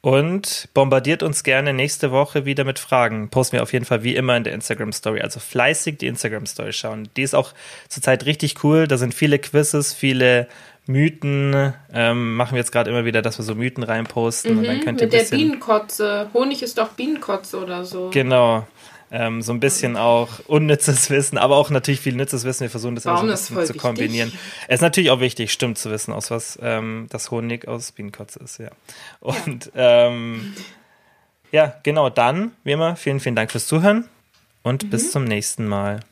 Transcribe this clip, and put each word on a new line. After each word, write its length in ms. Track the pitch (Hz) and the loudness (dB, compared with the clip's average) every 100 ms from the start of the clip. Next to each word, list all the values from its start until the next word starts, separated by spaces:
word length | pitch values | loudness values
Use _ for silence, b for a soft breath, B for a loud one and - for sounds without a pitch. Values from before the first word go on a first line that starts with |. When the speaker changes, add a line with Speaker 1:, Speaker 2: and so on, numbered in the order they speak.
Speaker 1:
Und 680 | 147 135 151 190 - - - | 4 4 2 -2 -4 -8 -2
bombardiert 480 | - 135 135 127 160 | 2 4 4 2 -2
uns 220 | 160 143 | 0 -2
gerne 280 | - 131 143 | 0 2 2
nächste 380 | 131 143 - 147 | 0 -2 -2 0
Woche 320 | 131 143 151 | 2 0 -2
wieder 200 | 139 139 | -2 -2
mit 140 | 135 131 | -2 -4
Fragen. 520 | - 131 120 110 107 | 0 2 2 0 -2
Posten 240 | - 127 123 | 0 2 0
wir 60 | |
auf 100 | 117 | 0
jeden 140 | 127 120 | -2 0
Fall 160 | 120 | -2
wie 100 | 117 | 0
immer 220 | 123 127 120 | 0 2 0
in 80 | |
der 80 | 107 | 0
Instagram-Story. 720 | 95 - 110 110 104 - 107 | -6 -6 -6 -4 -4 -4 -4
Also 180 | - - | -6 -8
fleißig 560 | - 123 123 143 - 147 | -8 0 2 2 -4 -4
die 120 | 127 | -6
Instagram-Story 680 | 120 117 107 110 - 107 | -4 -6 -6 -10 -10 -8
schauen. 340 | - 113 110 107 - | -8 -8 -10 -10 -4
Die 60 | |
ist 120 | 135 | 0
auch 200 | 139 135 - B B B | 0 0 -8 B B B
zurzeit 380 | - 131 127 117 | -4 0 2 2
richtig 360 | 151 151 - | -2 -2 0
cool. 240 | 147 160 156 | 4 4 4
Da 120 | 135 | 2
sind 160 | 123 | 0
viele 240 | - 151 143 | 0 2 2
Quizzes, 560 | - 147 147 151 139 | 2 0 2 0 -2
viele 520 | - 139 131 127 123 120 B B B - | 0 0 4 6 4 2 B B B -2
Mythen. 840 | 135 156 156 143 139 139 139 139 131 _ | 2 2 0 -2 0 2 2 0 -2 _
Ähm, 460 | 117 117 120 117 113 | 0 2 2 -2 -2
machen 160 | 120 | -2
wir 60 | 123 | 0
jetzt 120 | 120 | 0
gerade 180 | 120 110 | 0 2
immer 160 | 120 117 | 0 2
wieder, 160 | 113 | 0
dass 160 | 110 - | 0 -4
wir 80 | 110 | -6
so 80 | |
Mythen 280 | 110 123 127 | -4 -4 -4
reinposten. 760 | 113 113 113 - 117 113 226 220 | -4 -4 -4 -2 -2 -2 0 0
Und 60 | |
dann 120 | 233 254 | 2 -2
Speaker 2:
Mhm, 80 | |
Speaker 1:
könnt 160 | 302 240 | -2 0
ihr 60 | 226 | 2
Speaker 2:
mit 80 | |
der 60 | 233 | 4
Speaker 1:
bisschen 180 | 226 269 | 2 2
Speaker 2:
Bienenkotze. 920 | 311 262 - 214 214 - 208 208 208 | 0 0 0 0 0 -4 -2 -2 0
Honig 280 | 240 269 277 | 0 0 -2
ist 140 | 240 233 | -6 -4
doch 120 | 220 | -4
Bienenkotze 680 | - 254 302 - 196 - 190 | -4 -6 -6 -4 -6 -6 -10
oder 280 | 180 180 180 | -8 -8 -8
so. 240 | 185 185 | -8 -2
Speaker 1:
Genau. 540 | 139 127 127 120 113 113 B B B B | 0 4 6 6 4 -4 B B B B
Ähm, 320 | 117 117 113 | -6 -4 -4
so 100 | 110 | -4
ein 80 | 120 | 0
bisschen 360 | 135 135 127 117 | 0 0 -2 0
auch 440 | 117 117 117 113 - | 4 4 2 -8 0
unnützes 600 | 151 151 147 - 131 - | 2 4 2 2 2 2
Wissen, 300 | 143 135 131 | 2 0 2
aber 180 | 120 143 | 4 6
auch 140 | 143 | 4
natürlich 300 | 143 123 135 | 0 0 -2
viel 140 | - 123 | -2 -4
nützes 260 | 117 131 | -4 -4
Wissen. 200 | 120 123 | -4 -4
Wir 80 | 123 | -6
versuchen 260 | 120 117 120 | -6 -6 -6
das 80 | |
immer 120 | 123 175 | -2 0
so 40 | |
ein 60 | 220 | 2
Speaker 2:
Warum 60 | |
ist 60 | 196 | -2
Speaker 1:
bisschen 120 | - | -4
Speaker 2:
voll 100 | 220 160 | -2 -2
Speaker 1:
zu 80 | |
Speaker 2:
wichtig? 80 | - | -2
Speaker 1:
kombinieren. 500 | 127 117 113 117 113 - B B B | -2 0 -2 0 -2 -4 B B B
Es 100 | 127 | 2
ist 40 | |
natürlich 300 | 170 160 170 | 4 4 4
auch 100 | 127 | 4
wichtig, 320 | 127 - 107 | 2 -2 -4
stimmt 260 | - 123 110 | -2 -2 -2
zu 120 | 110 | -6
wissen, 200 | 107 - | -6 -6
aus 200 | 104 107 | -8 -6
was, 260 | 117 - - | -6 -6 -8
ähm, 460 | 120 113 110 110 113 | -4 -4 -4 -8 -10
das 200 | 117 - | -12 -6
Honig 380 | 117 117 117 - | -6 -4 -8 -8
aus 240 | 120 123 | -10 -10
Bienenkotze 480 | _ 104 - 104 - | _ -16 -14 -18 -18
ist, 180 | 123 - | -20 -18
ja. 120 | 113 - B B B B | -18 -20 B B B B
Und, 460 | - 143 - 123 - | -6 -6 -6 -10 -12
Speaker 2:
Ja. 340 | - 123 120 120 | 2 6 8 6
Speaker 1:
ähm, 460 | 120 117 113 101 101 185 B B B B B B _ _ | 2 -6 -8 -10 -14 -18 B B B B B B _ _
ja, 240 | 151 151 - | 2 2 2
genau, 260 | - 151 139 | -2 2 2
dann, 420 | - 120 156 220 - | 4 2 2 -4 -6
wie 80 | 139 | -4
immer, 240 | 147 165 175 | 0 0 -2
vielen, 240 | - 139 | -4 -2
vielen 160 | 135 117 | 0 0
Dank 160 | 110 | 0
fürs 160 | 117 - | -2 0
Zuhören 400 | 156 190 214 233 _ _ _ _ _ | 2 4 4 0 _ _ _ _ _
und 200 | 120 131 | -4 -4
Speaker 2:
Mhm. 60 | 208 | -2
Speaker 1:
bis 220 | 151 339 | -2 -2
zum 100 | 151 | -2
nächsten 440 | 127 104 104 - 110 | 0 -2 -2 -4 -2
Mal. 320 | 101 101 104 110 | -2 -2 -6 -10